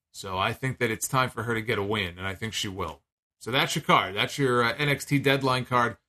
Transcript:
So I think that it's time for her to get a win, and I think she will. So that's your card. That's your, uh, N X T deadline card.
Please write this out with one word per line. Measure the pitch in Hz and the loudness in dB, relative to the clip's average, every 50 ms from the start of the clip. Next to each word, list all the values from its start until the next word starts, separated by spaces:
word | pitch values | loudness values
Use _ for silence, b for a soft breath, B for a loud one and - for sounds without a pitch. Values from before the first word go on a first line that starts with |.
| _ _ - | _ _ -18
So | - - 98 92 | -14 -10 -6 -2
I | 92 98 113 113 | 0 0 0 -2
think | - 131 131 127 - | -2 -4 -4 -2 0
that | 123 113 | 0 0
it's | 110 95 - - | 0 -2 -4 0
time | - 131 127 120 | 2 2 2 2
for | - 120 110 | 0 -6 -4
her | 120 117 | -2 -2
to | 110 107 | -2 -2
get | 113 113 104 | -2 -2 -2
a | 98 | 0
win, | 101 110 107 98 87 85 90 | 0 0 -2 -2 -4 -4 -6
and | 92 | -8
I | 95 95 | -8 -6
think | 90 113 110 - | -6 -8 -6 -4
she | - - 104 | -4 -4 -4
will. | 92 98 90 80 76 - _ _ _ _ _ _ _ _ | -4 -4 -6 -6 -6 -12 _ _ _ _ _ _ _ _
So | - 113 | -10 -4
that's | 120 139 165 160 - | -2 0 0 0 -2
your | 165 - | -4 2
card. | - 170 131 98 92 95 | 4 4 4 4 2 0
That's | 104 120 127 - | -2 -2 -2 0
your, | - 139 127 123 120 117 | 0 2 2 4 4 2
uh, | 117 117 | 2 2
N | - 147 147 | 0 0 0
X | 139 139 - | 0 -2 -2
T | - 143 139 | 0 0 2
deadline | 139 139 135 135 135 135 127 127 123 | 4 4 2 4 4 2 2 2 0
card. | - 127 123 120 117 110 - _ | 2 2 2 2 2 0 -6 _